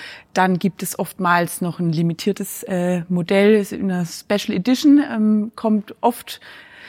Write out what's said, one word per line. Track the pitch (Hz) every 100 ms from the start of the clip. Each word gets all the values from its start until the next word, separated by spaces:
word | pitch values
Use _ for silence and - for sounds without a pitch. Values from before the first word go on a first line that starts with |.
| - - -
Dann | 196 185 180
gibt | 196 -
es | 185 -
oftmals | 185 - 180 175 170 -
noch | 175 -
ein | 170
limitiertes, | 160 170 165 - 196 196 -
äh, | - 185 175 180 170
Modell, | 175 175 196 202
ist | 214 196
in | 208 196
einer | 180
Special | 165 - - 202 - 214
Edition, | 185 254 302 285 294
ähm, | 226 214 214 214 -
kommt | 220 214 - -
oft, | 240 - - - - - - -